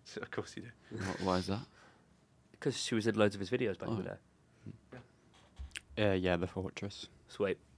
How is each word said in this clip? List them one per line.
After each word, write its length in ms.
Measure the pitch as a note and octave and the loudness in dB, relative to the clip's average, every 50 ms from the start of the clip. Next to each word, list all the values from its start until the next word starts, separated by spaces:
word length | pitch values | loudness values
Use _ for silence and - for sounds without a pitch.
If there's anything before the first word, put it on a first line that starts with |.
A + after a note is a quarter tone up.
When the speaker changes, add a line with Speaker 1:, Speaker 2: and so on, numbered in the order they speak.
| - | -20
Speaker 1:
So, 160 | - - - - | -12 -10 -10 -10
of 80 | - | -6
course 240 | - A#2 G#2 - - | -6 -6 -6 -6 -10
you 60 | - - | -12 -12
do. 360 | A#2+ - _ - - A2+ - | -14 -16 _ -18 -12 -8 -6
Speaker 2:
Wh-, 260 | F#2+ F#2+ F#2 - F#2 | -4 -4 -4 0 2
why 120 | F#2+ F#2 F2+ | 4 4 4
is 100 | F#2 F#2 | 4 2
that? 140 | G2 A2+ - - - - - - - - _ _ _ _ _ _ _ _ _ _ _ - | -2 -4 -4 -10 -16 -20 -20 -20 -20 -20 _ _ _ _ _ _ _ _ _ _ _ -4
Speaker 3:
'Cause 160 | - C#3+ A#2+ - | -2 -2 -2 -2
she 140 | - - B2 | -2 0 0
was 140 | A2 G#2 A2+ | 2 2 2
in 80 | G#2 | 4
loads 180 | A2 G#2 G#2 G2+ | 6 6 4 4
of 60 | G2 | 0
his 100 | G2 F2+ | -4 -2
videos 260 | B2 A#2 A#2+ G#2 F#2 | 0 0 0 0 -2
back 120 | - - - | -4 -4 -4
in 60 | A#2 | -2
Speaker 2:
Oh. 80 | G2+ F#2 | -2 -2
Speaker 3:
the 140 | F#2 F#2+ - _ _ _ _ _ _ _ _ - G#2 - - _ - - B2 - _ _ _ _ _ _ - - - _ - - - - - - _ - | -4 -8 -10 _ _ _ _ _ _ _ _ -16 -16 -16 -16 _ -18 -18 -18 -18 _ _ _ _ _ _ -20 -20 -20 _ -14 -14 -10 -10 -12 -12 _ 0
day. 140 | - G#2+ G2+ | 4 4 6
Speaker 4:
Uh, 20 | F#2+ | 6
yeah, 240 | F#2 F#2 F2+ F2 | 6 4 4 4
The 100 | E2+ F2+ | 4 2
Fortress. 640 | F2 - F#2+ F2+ - - - G2+ G2+ - - - - - - - - | 0 -2 -4 -4 -4 -4 -6 -6 -6 -8 -8 -14 -14 -16 -20 -20 -18
Speaker 3:
Sweet. 300 | - - G#2 F#2+ F#2 - - _ - | -4 0 2 2 0 0 -4 _ -20